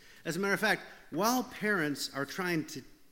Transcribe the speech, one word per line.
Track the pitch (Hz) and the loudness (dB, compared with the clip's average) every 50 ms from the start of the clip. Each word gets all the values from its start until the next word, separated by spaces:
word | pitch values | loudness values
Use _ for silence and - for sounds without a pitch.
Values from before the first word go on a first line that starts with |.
| - - - - - | -20 -20 -20 -8 -6
As | 165 156 | -4 -2
a | 175 | 0
matter | 202 196 196 | 2 2 2
of | 175 | 4
fact, | 202 214 185 - - - - - - - | 4 2 2 2 0 -6 -18 -20 -14 -6
while | - 151 196 226 254 254 240 | -2 2 2 4 4 2 0
parents | - - - 190 214 208 185 156 147 143 131 - - - | -2 -6 -4 0 0 2 2 2 0 0 -2 -4 -6 -4
are | 135 139 | -4 -4
trying | 139 - - 185 180 175 160 143 | -4 -4 -4 -2 0 0 0 0
to | - - 135 117 - - - - - | -2 -6 -12 -12 -14 -18 -20 -20 -20